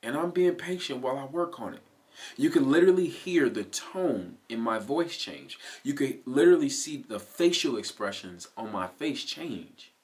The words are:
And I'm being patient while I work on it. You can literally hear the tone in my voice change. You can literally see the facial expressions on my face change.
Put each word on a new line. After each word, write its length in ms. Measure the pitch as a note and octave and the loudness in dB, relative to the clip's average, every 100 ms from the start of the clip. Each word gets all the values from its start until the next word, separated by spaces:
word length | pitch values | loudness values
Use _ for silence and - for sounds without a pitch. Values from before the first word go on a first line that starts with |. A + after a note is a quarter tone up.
And 140 | A2+ C#3+ | -4 -4
I'm 140 | F3 | -2
being 240 | F3 F3+ | 2 2
patient 460 | F3 F3 F3+ - B2+ | 2 -6 -6 -6 -4
while 180 | B2+ C#3 | -2 -4
I 60 | |
work 360 | C4 D#3+ F3 - | -4 -4 -4 -6
on 140 | - | -10
it. 80 | - _ _ _ - - - | -12 _ _ _ -20 -18 0
You 140 | D3 | 2
can 200 | E3 C3+ | 4 6
literally 360 | D#3 F#3 F3+ E3+ | 6 8 6 2
hear 420 | - F#3 E3+ C3 | -2 0 2 2
the 160 | G#2 | 0
tone 720 | G#2 - - F#3+ F3+ A2 F2 - _ | -6 -8 -8 -2 0 0 -4 -16 _
in 120 | A2+ | -4
my 180 | A#2 A2 | -2 -2
voice 380 | G#2 D3 E3+ - | -2 -2 -2 -4
change. 420 | - D#2+ - - - - | -10 -12 -16 -18 -16 -12
You 120 | C3+ | -6
can 260 | C#3+ C3+ - - | -2 -2 -2 -2
literally 420 | C3 E3 F3 C#3 | 6 8 8 4
see 300 | C3+ - C#3+ | -2 -6 -10
the 200 | - G#2 | -10 -10
facial 560 | - - F3 F3 - A2+ | -10 0 2 2 0 -2
expressions 720 | G2+ - G#2 - F#2 F2 - - | -6 -6 -6 -6 -12 -16 -16 -12
on 160 | A2+ | -8
my 140 | G2+ F#2 | -6 -6
face 380 | - D#3 C#3 | -4 -4 -4
change. 680 | - - E3 G2 - _ - _ | -6 -8 -8 -8 -10 _ -20 _